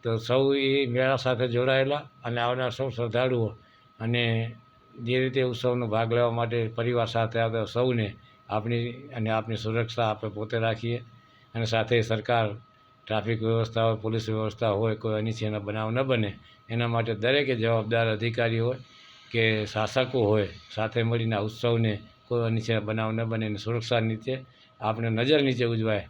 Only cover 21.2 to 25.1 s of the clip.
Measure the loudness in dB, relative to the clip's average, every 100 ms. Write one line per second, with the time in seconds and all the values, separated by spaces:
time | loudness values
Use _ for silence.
21.2 | 0 0 -2 -2 0 2 2 0 -8 -20
22.2 | _ -2 0 -2 0 -2 0 -2 -2 -2
23.2 | -2 -2 -2 -4 -4 -4 0 0 0 -2
24.2 | -4 -6 -8 _ -20 _ -4 -2 0